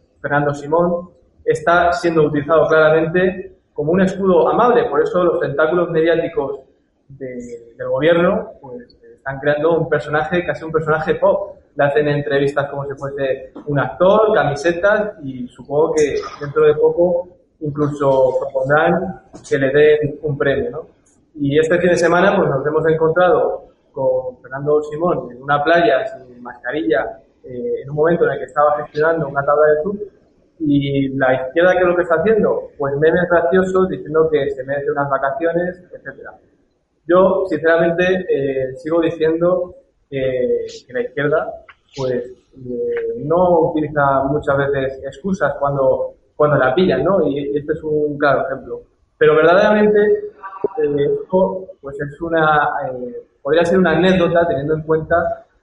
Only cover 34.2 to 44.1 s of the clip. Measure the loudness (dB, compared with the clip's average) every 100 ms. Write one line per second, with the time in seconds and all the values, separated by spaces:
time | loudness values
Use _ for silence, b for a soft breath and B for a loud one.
34.2 | 2 2 -2 -4 -6 -4 -2 -2 -2 -2
35.2 | -2 -2 -2 -2 -4 -6 -16 -18 -16 -16
36.2 | -20 -20 _ _ _ _ _ _ 0 4
37.2 | 4 2 -2 -2 2 2 2 0 0 0
38.2 | -2 -2 -2 -2 -6 -8 -4 0 0 0
39.2 | -2 0 0 0 -2 -10 _ _ _ -4
40.2 | -4 -2 0 -2 -4 -12 -10 -8 -6 -4
41.2 | -2 0 -2 -10 -20 _ _ -8 -4 -4
42.2 | -6 -14 _ -18 -10 -6 -4 -4 -6 -6
43.2 | -2 2 4 4 2 0 -4 0 2